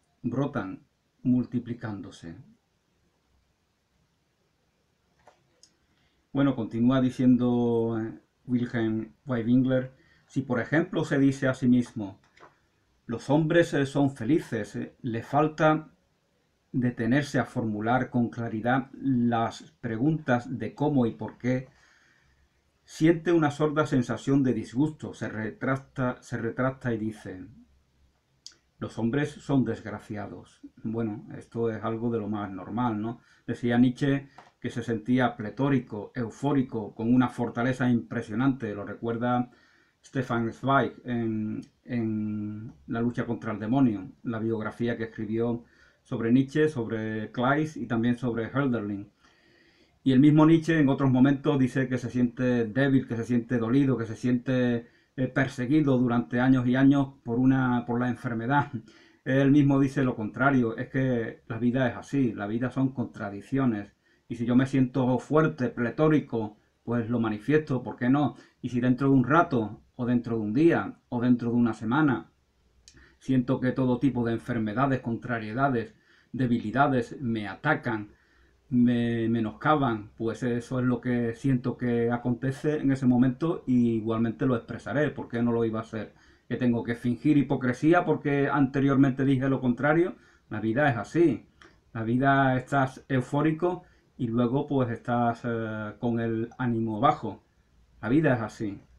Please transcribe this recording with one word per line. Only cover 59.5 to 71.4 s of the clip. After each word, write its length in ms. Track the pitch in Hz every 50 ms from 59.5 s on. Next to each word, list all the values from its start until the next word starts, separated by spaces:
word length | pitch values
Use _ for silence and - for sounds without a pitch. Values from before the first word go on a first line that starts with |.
mismo 280 | 139 147 139 139 139 135
dice 240 | 139 131 - 147 131
lo 140 | 127 117
contrario, 600 | 107 104 104 - 110 131 139 135 127 120 113 110 110
es 100 | - -
que 540 | - 135 135 131 127 117 110 120 - - _
la 120 | - 117 110
vida 280 | 120 120 117 135 131 117
es 60 | -
así, 380 | 95 - - - 139 131 113 98
la 140 | 101 104
vida 240 | 104 110 117 127 123
son 240 | - - 135 131 -
contradicciones. 960 | 123 113 - - - 107 101 101 101 101 - 131 135 135 123 110 104 101 - _ _ _ _ _ _ _ -
Y 80 | 120
si 100 | 117 120
yo 80 | 120 123
me 100 | 127 135
siento 540 | 135 - 135 127 123 - 139 127 123 127 120
fuerte, 500 | - - 139 156 156 151 - - 123 117
pletórico, 880 | - 117 117 113 117 - 156 156 156 139 - - - 113 107 107 - _ _ _ _ _ _
pues 260 | 117 117 120 113 110
lo 80 | 123 113
manifiesto, 640 | 113 110 107 104 - - 151 156 156 - 135 120 -
¿por 140 | 139 135
qué 120 | - 123 123
no? 260 | 135 147 147 - - - - - _ _ -
Y 80 | 123
si 100 | 123 123
dentro 280 | 123 127 123 - 139 139
de 60 | 135
un 100 | 131 117
rato, 580 | 113 151 170 170 - 135 117 107 101 - - - _ _
o 100 | - 123
dentro 300 | 117 123 120 117 117 113
de 60 | 113 104
un 120 | 104 107
día, 400 | 139 160 170 147 107 95 92 - - _ _
o 100 | 123 120
dentro 300 | 120 127 123 117